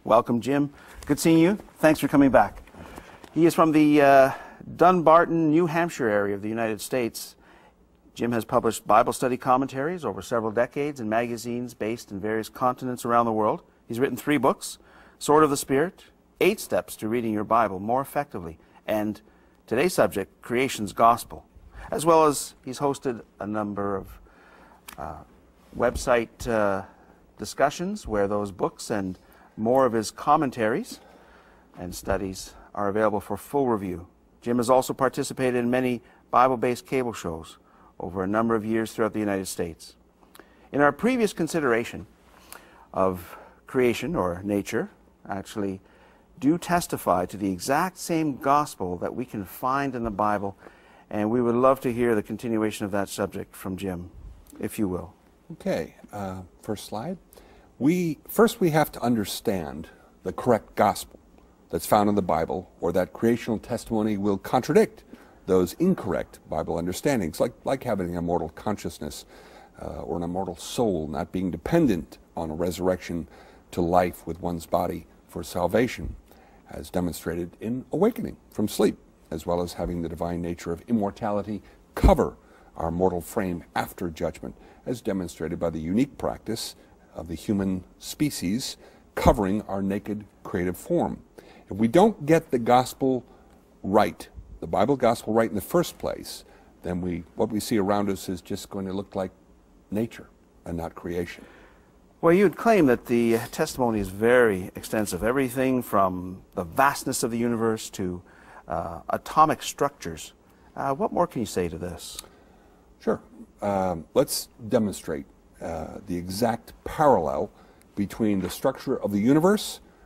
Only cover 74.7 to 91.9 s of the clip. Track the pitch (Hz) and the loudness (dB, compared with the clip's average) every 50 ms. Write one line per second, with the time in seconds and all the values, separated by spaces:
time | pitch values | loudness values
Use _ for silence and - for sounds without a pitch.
74.7 | 87 87 90 90 87 85 - - - _ _ - - 87 85 - - 90 90 87 | -2 0 0 -2 -6 -8 -12 -16 -20 _ _ -14 -12 -12 -10 -8 -4 -4 -2 0
75.7 | 101 110 131 - - - 78 - - - - _ - - - - - - _ - | 2 2 0 0 -4 -8 -10 -10 -10 -14 -18 _ -20 -20 -20 -20 -20 -20 _ -16
76.7 | - - 80 - - 90 90 82 80 - - 85 82 87 90 85 - - - 110 | -14 -14 -12 -6 -4 -2 -2 -2 -4 -6 -6 -6 -6 -6 -6 -8 -10 -10 -8 -8
77.7 | 123 127 - - - 151 196 240 - - - - - - _ _ - - 107 101 | -8 -8 -8 -6 -2 0 0 0 0 -2 -8 -10 -10 -14 _ _ -6 -4 -4 -2
78.7 | - - 107 - - - _ _ _ _ _ _ 80 82 - 90 87 87 87 85 | 0 0 0 0 0 -4 _ _ _ _ _ _ -10 -8 -4 -2 -2 -2 -2 -4
79.7 | - - 87 90 87 85 82 80 85 82 87 87 87 85 87 85 87 - - 85 | -6 -6 -6 -6 -4 -6 -6 -6 -6 -6 -6 -6 -4 -4 -6 -6 -8 -6 -6 -6
80.7 | 82 85 - - 120 107 101 101 95 - 120 104 104 101 95 107 104 98 - - | -8 -6 -4 -2 0 0 0 -2 -4 -4 -4 -4 -4 -4 -4 -6 -8 -10 -10 -16
81.7 | - - _ _ _ - - 202 190 139 95 - - - _ _ - - - - | -20 -20 _ _ _ 4 6 6 6 6 4 0 -2 -8 _ _ -20 -20 -20 -16
82.7 | - - 78 82 82 87 92 92 90 87 85 - - 117 98 90 87 82 - - | -10 -6 -6 -4 0 2 2 2 2 -2 -6 -6 -4 -4 -2 -2 -4 -6 -8 -6
83.7 | - 110 - - - - 98 87 78 - 85 78 - - - 60 - - - - | -6 -6 -6 -6 -8 -8 -8 -8 -6 -4 -4 -4 -6 -8 -12 -14 -14 -16 -20 -20
84.7 | - - - - 131 113 - 107 98 95 90 87 - - 82 80 87 85 87 82 | -20 -12 -8 -8 -8 -6 -4 -4 -4 -4 -4 -6 -8 -8 -6 -6 -4 -4 -4 -4
85.7 | 82 80 78 82 95 117 143 - - - - 69 57 - - - 113 - - - | -4 -4 -4 0 0 0 0 0 -2 -4 -4 -4 -4 -6 -8 -8 -8 -8 -8 -10
86.7 | - - - _ _ _ _ _ - - 85 82 82 - - - 104 98 95 98 | -14 -16 -20 _ _ _ _ _ -16 -14 -10 -10 -10 -6 -2 -2 0 0 0 0
87.7 | 92 92 - - - _ - - - - 151 143 - - - 87 104 131 - - | -2 -4 -6 -10 -18 _ -16 -12 -4 -2 -2 -2 -2 -2 -2 -2 -2 -2 -4 -8
88.7 | - - - - - - _ _ _ - - - - 120 98 92 101 107 - - | -10 -14 -18 -20 -20 -20 _ _ _ 2 2 4 4 4 2 0 0 -2 -2 -4
89.7 | 98 98 98 95 98 104 - 113 101 104 95 - _ _ - - - 92 87 90 | -4 -4 -2 -2 -2 -4 -4 -6 -8 -8 -10 -14 _ _ -10 -6 -4 -2 -2 -2
90.7 | 87 - - - 175 165 110 69 52 - - _ _ - - - - - - - | -4 -6 -4 -2 0 0 0 -2 -4 -8 -12 _ _ -20 -20 -20 -20 -20 -14 -10
91.7 | 92 98 113 113 | -2 0 2 4